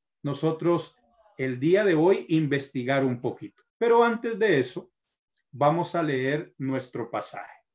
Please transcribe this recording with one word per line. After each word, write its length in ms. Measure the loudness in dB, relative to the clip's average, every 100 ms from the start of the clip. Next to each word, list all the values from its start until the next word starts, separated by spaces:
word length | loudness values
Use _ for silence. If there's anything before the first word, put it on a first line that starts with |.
| _ _
nosotros 720 | -8 -4 -2 -2 0 0 -2 _ _ _ _ -8
el 200 | -6 -2
día 280 | 2 4 4
de 100 | 4
hoy 300 | 4 2 2
investigar 800 | 0 2 -2 -4 -6 -2 0 0
un 160 | -2
poquito. 420 | -6 -8 -12 _ _ -2
Pero 260 | 2 4
antes 340 | 4 2 -4 -2
de 220 | 2 2
eso, 320 | 0 -6 -16 _ _ _ _ _ _
vamos 420 | 0 0 2 -2 -2
a 80 |
leer 500 | -2 -2 -2 -4 -6 -8
nuestro 520 | -6 -4 -6 -10 -8
pasaje, 540 | -8 -8 -12 -16 -20 _